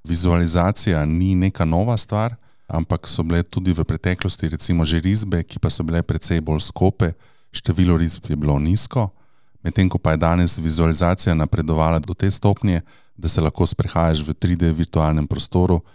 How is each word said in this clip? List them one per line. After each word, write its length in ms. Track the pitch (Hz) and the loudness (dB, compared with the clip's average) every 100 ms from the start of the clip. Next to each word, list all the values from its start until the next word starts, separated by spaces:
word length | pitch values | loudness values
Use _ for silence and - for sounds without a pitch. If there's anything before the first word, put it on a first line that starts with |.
Vizualizacija 1000 | - 85 90 85 82 87 90 107 - 80 | -4 0 2 2 2 2 2 0 0 0
ni 300 | 76 82 92 | 0 0 2
neka 300 | 92 92 - | 2 0 0
nova 320 | 82 82 113 113 | 0 0 0 -2
stvar, 380 | - 104 113 117 - _ - | -2 -2 -2 -6 -20 _ -6
ampak 380 | 82 82 82 - | -6 -2 -4 -4
so 160 | - | -4
bile 200 | 82 85 | 0 0
tudi 300 | 85 - 92 | -2 -2 -2
v 120 | 85 | -2
preteklosti, 640 | 80 80 90 90 95 - 82 | -2 -2 -2 -2 -4 -4 -6
recimo, 360 | 78 - 87 | -4 0 0
že 160 | 78 82 | 2 0
risbe, 420 | 90 107 104 87 | 0 0 0 -4
ki 160 | 80 - | -4 -4
pa 120 | - | -2
so 120 | - | -2
bile 200 | 82 85 | -2 -2
precej 380 | - 80 - 85 | -2 -4 -2 -2
bolj 200 | 78 78 | 0 -2
skope, 500 | - - 92 - 85 - - _ _ | -2 0 0 2 -2 -2 -16 _ _
število 440 | - - 87 90 82 | -6 -2 2 4 4
risb 300 | 82 - - | 2 -2 -6
je 100 | 82 | -2
bilo 220 | 73 71 | 0 0
nizko, 520 | 78 95 - 131 101 - - - - - | 2 0 0 -2 -4 -8 -20 -20 -20 -10
medtem 240 | 82 90 92 | -4 0 0
ko 100 | - | 0
pa 120 | 78 | 0
je 60 | 78 | 0
danes 400 | 82 87 87 - | 2 2 2 0
vizualizacija 760 | 80 78 82 76 87 92 - | -2 2 2 2 0 2 0
napredovala 640 | 80 76 - 78 80 80 82 | 0 0 0 0 2 2 0
do 160 | 76 | -2
te 160 | - 98 | -2 -2
stopnje, 500 | - 104 101 104 85 - - - | 0 0 2 0 0 -4 -20 -20
da 160 | - 85 | -8 -2
se 120 | - | 0
lahko 260 | 80 - - | 0 0 -2
sprehajaš 560 | - - 82 82 78 | 0 -2 0 2 0
v 120 | 76 | -2
tri 220 | 76 90 85 | -2 -2 2
D 160 | 85 | 2
virtualnem 540 | 78 80 82 78 78 71 | 0 0 0 2 0 -2
prostoru, 540 | 73 - 90 90 82 - | -4 -2 0 2 2 -2